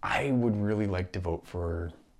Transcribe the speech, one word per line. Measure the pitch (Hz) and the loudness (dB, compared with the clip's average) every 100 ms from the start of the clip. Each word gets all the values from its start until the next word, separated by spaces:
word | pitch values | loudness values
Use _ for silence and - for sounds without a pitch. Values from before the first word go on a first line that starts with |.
I | - - 139 | 0 0 2
would | 127 117 104 | 4 4 2
really | 104 104 104 | 2 2 2
like | 92 92 | 0 -2
to | 98 | -4
vote | 90 82 - | -2 -4 -4
for, | 90 87 85 85 - - | -6 -2 -2 -4 -8 -20